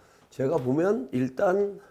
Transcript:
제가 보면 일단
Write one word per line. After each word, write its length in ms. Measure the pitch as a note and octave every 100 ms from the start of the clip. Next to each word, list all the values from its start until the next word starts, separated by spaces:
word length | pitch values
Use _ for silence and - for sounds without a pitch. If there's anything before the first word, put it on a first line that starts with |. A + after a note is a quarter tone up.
| _ _ _
제가 280 | - C3+ D#3+
보면 520 | B2+ C#3+ F#3 A3+ B3+
일단 680 | B2+ B2+ - G3 F#3+ G3+ F#3 -